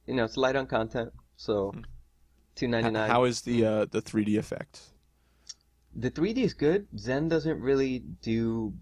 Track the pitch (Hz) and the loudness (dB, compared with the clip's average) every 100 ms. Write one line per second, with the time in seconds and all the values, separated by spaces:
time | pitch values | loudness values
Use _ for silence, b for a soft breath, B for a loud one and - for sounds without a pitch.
0 | - 127 110 135 131 135 131 117 110 123 | -6 -2 -2 0 0 0 0 -2 -2 -4
1 | 117 - - - - 104 98 107 - - | -6 -10 -20 -10 -2 0 0 -6 -14 -16
2 | - _ _ _ _ - 123 117 113 110 | -20 _ _ _ _ -4 0 0 0 0
3 | 110 120 123 117 123 120 110 107 104 110 | 4 4 4 2 0 2 4 4 0 -2
4 | - 110 104 104 - - - - - _ | -2 0 2 2 0 -8 -10 -16 -20 _
5 | _ _ B B B B _ _ _ 113 | _ _ B B B B _ _ _ -6
6 | 123 143 190 240 190 - 147 196 202 107 | -4 0 0 2 0 2 2 2 -2 -10
7 | 110 135 160 160 156 151 123 135 135 127 | -4 0 2 0 0 -2 2 2 2 -2
8 | - - 113 113 113 113 107 87 | -8 -8 -2 0 0 -2 -4 -4